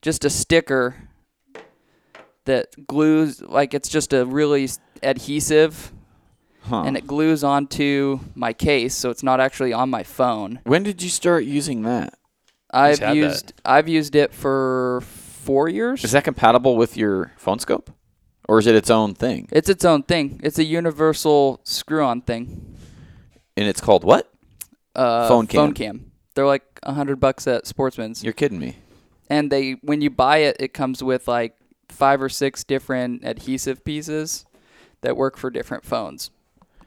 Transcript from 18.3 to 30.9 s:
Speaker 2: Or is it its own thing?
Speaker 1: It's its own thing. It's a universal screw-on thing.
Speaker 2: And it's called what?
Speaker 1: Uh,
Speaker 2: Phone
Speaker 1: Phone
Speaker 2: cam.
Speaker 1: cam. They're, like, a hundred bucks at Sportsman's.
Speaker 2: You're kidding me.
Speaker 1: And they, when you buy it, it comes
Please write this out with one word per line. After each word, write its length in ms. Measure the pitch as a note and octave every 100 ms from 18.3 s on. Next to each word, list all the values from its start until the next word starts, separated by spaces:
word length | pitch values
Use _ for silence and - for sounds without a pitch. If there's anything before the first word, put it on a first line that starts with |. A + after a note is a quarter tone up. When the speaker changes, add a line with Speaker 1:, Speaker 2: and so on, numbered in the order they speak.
| _ -
Speaker 2:
Or 100 | A2
is 60 | A2
it 80 | A2
its 140 | G2+
own 240 | A2+ G#2+
thing? 340 | F#2 B2+ F#2 G1+
Speaker 1:
It's 180 | D3+ E3
its 160 | F#3+
own 200 | F3+ D#3
thing. 360 | C3+ F3 C#3+ -
It's 120 | D3+ D3+
a 60 |
universal 960 | D#3+ E3 E3+ D3 D#3 D3+ D#3 D3 C#3 B2
screw-on 580 | - - - D#3 C#3 A#2+
thing. 540 | - A#2 B2 - - - - - - - - _ _ -
Speaker 2:
And 100 | G#2
it's 140 | F#2+
called 240 | - G2
what? 280 | E2+ D3 - _ _ _ - _ _
Speaker 1:
Uh, 320 | - B2+ A#2 A#2
Speaker 2:
Phone 180 | A#2+ A2
Speaker 1:
Phone 240 | C#3 D3
Speaker 2:
cam. 260 | - A2 G#2+
Speaker 1:
cam. 140 | A#2 _ _
They're, 120 | - C#3
like, 320 | C#3 _ -
a 80 | -
hundred 260 | C#3 C#3+ C#3
bucks 280 | C3+ C3+ -
at 180 | A#2+ -
Sportsman's. 560 | - C3+ - A2 A2+
Speaker 2:
You're 100 | A2
kidding 260 | A2 C#3+ G2
me. 160 | C2 - _ _ _ _ _
Speaker 1:
And 220 | D3 D3
they, 220 | C#3 C3+ C3
when 180 | D3 D3+
you 100 | D3
buy 280 | B2+ C3 D3+
it, 180 | D3 -
it 140 | C3
comes 280 | - C3+